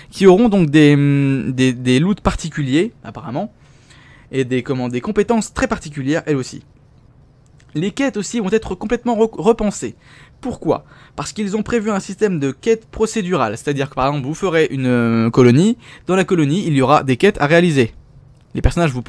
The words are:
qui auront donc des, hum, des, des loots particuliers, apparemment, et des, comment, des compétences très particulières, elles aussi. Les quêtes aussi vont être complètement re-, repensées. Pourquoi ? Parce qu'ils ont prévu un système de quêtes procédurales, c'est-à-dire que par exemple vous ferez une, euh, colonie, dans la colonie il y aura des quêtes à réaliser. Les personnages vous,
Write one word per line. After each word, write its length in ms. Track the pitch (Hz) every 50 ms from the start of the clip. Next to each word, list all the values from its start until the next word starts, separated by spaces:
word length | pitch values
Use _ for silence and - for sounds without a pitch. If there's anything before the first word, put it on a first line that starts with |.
| - -
qui 160 | - - 196
auront 220 | 190 180 196 247 226
donc 200 | 196 196 170 143
des, 240 | 139 156 151 147 147
hum, 580 | 143 143 143 143 143 139 135 135 131 - -
des, 220 | 131 127 127 131 120
des 260 | 123 127 123 127 131
loots 220 | 165 196 202 -
particuliers, 720 | - 190 - - - 160 - 156 143 127 135 160 202 233 - - -
apparemment, 480 | - - - - 113 120 156 208 - - _ - - - - _ _ - - - - - - - -
et 140 | - 135 131
des, 180 | 120 127 127 117
comment, 240 | - 135 127 123
des 140 | 123 123 123
compétences 520 | - 214 208 214 202 - 233 226 - - -
très 140 | - 262
particulières, 560 | - 220 - - 156 147 151 131 135 156 160 -
elles 120 | 156 147
aussi. 260 | 131 123 - - - - _ _ _ _ _ _ _ _ _ _ _ - _ _ _ _ _ _ _ - - -
Les 180 | 151 175 202
quêtes 260 | - - 277 262 -
aussi 220 | 208 185 - - 240
vont 120 | 196 185
être 240 | 220 220 - - 185
complètement 400 | - - 214 240 240 - 240 233
re-, 260 | 214 226 220 - 165
repensées. 540 | 156 220 226 - 214 202 - - - 107 - _ _ - - - - - _ _
Pourquoi ? 420 | - 254 240 - - 160 123 - - - - - - - _
Parce 160 | - 143 -
qu'ils 240 | - 208 214 196 196
ont 80 | 214 202
prévu 280 | - 240 233 202 220
un 80 | 208 190
système 400 | - - 185 - 214 202 180 151
de 120 | 139 135
quêtes 340 | 127 - - 226 226 226 -
procédurales, 720 | _ - - 220 220 - 226 180 180 180 143 120 104 107
c'est-à-dire 320 | - - 147 143 135 135 139
que 60 | -
par 120 | 139 131
exemple 180 | 139 147 147 123
vous 80 | 135 160
ferez 340 | - 196 185 160 160 156 -
une, 160 | - 135 131
euh, 420 | 127 123 120 117 117 113 113 113 117
colonie, 480 | - 135 123 123 120 147 185 220 247 - - - - - -
dans 80 | - 180
la 80 | 190 180
colonie 420 | - 190 165 151 139 156 208 185
il 80 | 165 147
y 80 | 135
aura 220 | 131 123 147 151 143
des 120 | 131 127
quêtes 240 | - 185 202 196 -
à 80 | 143
réaliser. 460 | 143 170 170 180 175 147 135 117 107 - - - - _ - - - _ _ _ _ -
Les 80 | -
personnages 300 | - 131 - 175 170 147
vous, 120 | 120 123 113